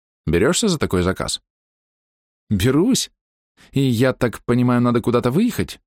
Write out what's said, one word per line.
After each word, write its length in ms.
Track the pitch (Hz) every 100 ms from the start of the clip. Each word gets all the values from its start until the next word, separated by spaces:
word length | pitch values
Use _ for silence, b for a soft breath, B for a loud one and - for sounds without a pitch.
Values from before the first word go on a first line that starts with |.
| _ _ 76
Берешься 420 | 85 127 175 214
за 100 | 165
такой 240 | 92 90
заказ? 380 | 90 - - - _ _ _ _ _ _ _ _ _ _ -
Берусь. 640 | 101 120 143 233 240 - _ _ _ _ b b
И, 100 | 135
я 320 | 135 113 131
так 320 | - 120 -
понимаю, 360 | - 123 123 120
надо 200 | 123 117
куда-то 300 | 123 120 123
выехать? 500 | 151 233 - 175 -